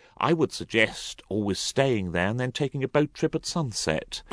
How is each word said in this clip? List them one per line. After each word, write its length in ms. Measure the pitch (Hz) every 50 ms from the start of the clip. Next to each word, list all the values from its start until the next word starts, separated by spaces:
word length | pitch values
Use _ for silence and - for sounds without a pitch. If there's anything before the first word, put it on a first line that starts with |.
| _ - -
I 160 | - - 131 165
would 200 | 165 151 - -
suggest 680 | - 110 - - 113 110 104 - - - - - - - -
always 300 | 95 107 104 101 95 -
staying 540 | - - - - 135 139 123 107 95 90 82
there 160 | 85 87 98
and 120 | 113 123
then 120 | 127 127 123
taking 300 | - 151 135 - 143 135
a 60 | 131
boat 240 | - 151 151 147 -
trip 220 | - - 156 -
at 100 | 160 -
sunset. 800 | - - 175 160 127 101 - - - 78 78 - - - - - -